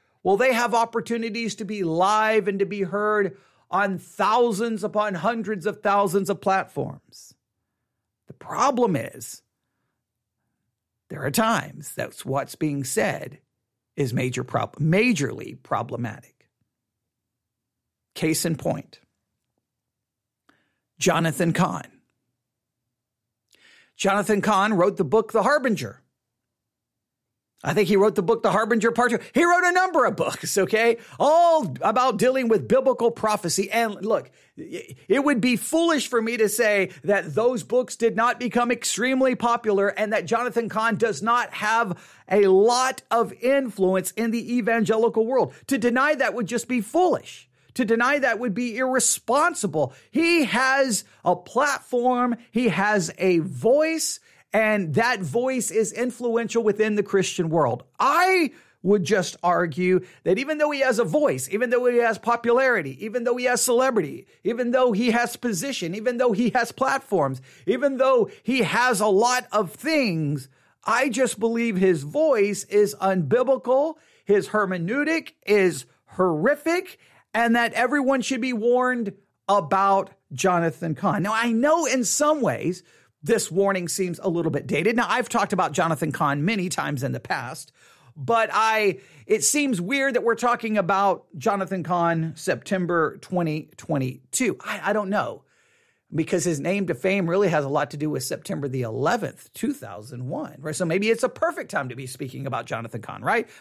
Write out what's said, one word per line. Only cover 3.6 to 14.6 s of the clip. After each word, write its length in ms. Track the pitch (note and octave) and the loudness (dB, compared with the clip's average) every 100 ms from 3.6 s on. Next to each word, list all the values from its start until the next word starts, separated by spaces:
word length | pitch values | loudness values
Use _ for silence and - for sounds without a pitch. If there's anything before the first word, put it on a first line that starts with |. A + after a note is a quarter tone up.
| _ | _
on 280 | F#3 G3+ F#3 | -2 0 -2
thousands 840 | - - G3 A#3 A#3+ F#3+ A#3 G#3+ | -8 -2 2 4 2 0 -4 -4
upon 300 | G3 G#3 G#3 | -4 -2 -2
hundreds 500 | F3+ G3 A#3 G3 G#3 | -2 -2 -2 -4 -4
of 160 | F#3 - | -6 -2
thousands 480 | G#3 G3+ G3+ G3 G3 | 0 2 2 0 -2
of 140 | G3 | -2
platforms. 920 | G3+ F#3+ - C#3+ C3 - _ - - _ _ _ _ _ _ _ _ _ - | 0 0 -2 -6 -8 -10 _ -20 -20 _ _ _ _ _ _ _ _ _ -20
The 80 | |
problem 600 | - - F3+ C4 B3+ A3+ | -20 -8 0 0 2 0
is, 460 | C3+ - - - - _ _ _ _ _ _ _ _ _ _ _ _ _ _ _ _ _ | 0 -4 -12 -16 -18 _ _ _ _ _ _ _ _ _ _ _ _ _ _ _ _ _
there 160 | D3 | -8
are 60 | C3+ | -4
times 640 | F#3 A3 G#3 - - D3 | 0 0 0 -4 -14 -12
that's 320 | - - - - | -10 -10 -10 -6
what's 300 | C3+ - - | -6 -6 -6
being 280 | D#3 C#3+ | -4 -4
said 540 | C3 G#3+ G#3 A#2 - - _ _ _ _ _ | -4 -2 -2 -4 -12 -18 _ _ _ _ _
is 180 | - C3 | -6 -2
major 320 | B2+ B2+ B2 | -2 -4 -4
prob-, 320 | A#2 A#2 | -6 -4